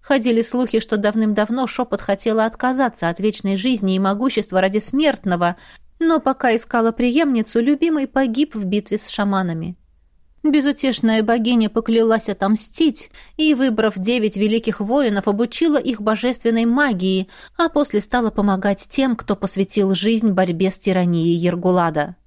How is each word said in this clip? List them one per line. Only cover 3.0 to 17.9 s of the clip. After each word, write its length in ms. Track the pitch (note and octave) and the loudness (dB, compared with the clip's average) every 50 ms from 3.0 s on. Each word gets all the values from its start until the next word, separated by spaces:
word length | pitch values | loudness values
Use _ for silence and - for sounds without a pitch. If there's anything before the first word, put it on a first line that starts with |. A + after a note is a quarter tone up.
| F3 E3 | -4 -4
от 100 | E3+ - | -4 0
вечной 360 | F#3 G#3+ G#3 - - G3 G3 | -2 -2 -2 -2 -4 -2 -2
жизни 400 | F#3+ F#3+ C4 B3+ G#3 G3 F#3+ F#3 | 0 0 -2 0 0 0 0 0
и 40 | F#3+ | 0
могущества 600 | G3 F#3+ G3+ G3+ B3 C4+ - C4 - - F#3 F#3 | 0 0 0 0 -2 0 0 -2 -4 0 0 0
ради 180 | F#3 G3 F#3+ G#3+ | 0 2 0 -2
смертного, 800 | - - - C#4 D#4 D4+ - - - F#3+ F3 F3 F3 E3+ F3+ - - - - - - - _ _ | -4 -2 -2 0 2 0 0 0 -2 -2 0 2 0 -2 -2 -4 -16 -20 -20 -20 -20 -20 _ _
но 200 | E4 E4 E4 D#4 | 0 2 2 2
пока 360 | - C4+ C4 - - B3 A3 | 2 0 -2 0 0 0 2
искала 360 | A3+ - - - A#3 A3+ A3+ | 0 -2 -2 0 0 0 0
преемницу, 680 | A3+ A#3 A#3+ B3 A#3+ D4+ E4 C#4+ B3+ A3+ A3 - - A#3 | 0 0 0 2 2 2 2 2 0 0 -2 0 0 0
любимый 480 | A#3+ C#4 D4 C#4 E4 E4+ D#4 D4 C4+ | 2 2 0 2 0 0 0 -2 -2
погиб 480 | C4+ - - C4+ A#3+ A3 B3+ D4+ D4+ - | -2 0 0 0 0 0 -2 -2 -2 -2
в 100 | A3 G3+ | -8 -4
битве 320 | F3+ G3+ G#3 G3+ - G3+ | -2 -2 -2 -2 -2 -4
с 120 | G#3 - - | -4 -4 -6
шаманами. 680 | - - G3+ G3+ G3 F#3+ F#3 F3 E3 D#3+ E3 F3 F3+ _ _ _ _ _ _ _ _ _ _ _ _ _ | -4 -2 -2 0 0 0 -2 -2 -4 -6 -8 -10 -12 _ _ _ _ _ _ _ _ _ _ _ _ _
Безутешная 800 | - D4+ C#4+ D4+ C4 C#4+ C#4 - - C4 A3+ - - A3 A3 A3 | 0 2 2 2 2 0 -2 0 -2 -2 0 2 0 2 2 2
богиня 480 | G#3+ A3 A#3 A#3+ A3 A#3 B3 A#3 A3 G#3 | 2 2 0 2 2 2 2 2 2 2
поклялась 600 | - A3+ A3+ - A3+ A3+ A3+ A3 A3 A3 - - | 0 -2 0 2 2 2 4 4 2 0 0 -4
отомстить 840 | G3+ - G3 G3 A3 G#3+ - - - - E4 D4+ - - - - _ - - - - | -4 -2 0 0 0 0 -2 -8 -2 2 2 2 2 -2 -12 -14 _ -20 -20 -18 -4
и, 180 | - D#4 D#4 D4+ | 0 2 2 2
выбрав 460 | A#3+ C4+ C4 A3 G#3+ A3 G#3+ G#3 F#3+ | 2 2 0 2 2 0 0 0 -2
девять 380 | F#3 A3 B3 B3 G#3+ G#3+ - | -2 0 0 0 0 -2 0
великих 420 | F#3+ G#3 G#3 A3 A#3 A3+ A3+ G3+ - | 0 0 0 0 0 0 -2 -4 -4
воинов, 480 | G#3 G#3 A#3+ D4 C#4 A3+ G#3 G3+ - | -4 0 0 2 2 2 0 0 0
обучила 500 | - G#3 G3+ A#3+ A#3+ - - E4 E4 D4 | -2 0 0 -2 -2 0 0 0 2 2
их 240 | C#4 - C4 A#3+ G#3 | 2 0 -2 -4 -2
божественной 640 | G#3 A3 A3 G3+ - B3 A#3+ - - A#3 A3+ A3+ A#3 | -2 -2 -2 0 -2 -4 -4 0 -2 0 0 2 2
магии, 600 | A#3 A#3 C#4 D4 C4+ G#3+ F3+ F#3 F#3+ F#3+ F#3 F#3+ _ - - - - _ | 2 2 2 2 0 0 -2 0 0 0 0 -2 _ -12 -20 -20 -16 _
а 100 | - E4+ | -2 -2
после 320 | E4 - D4 D4 - | 0 2 0 0 0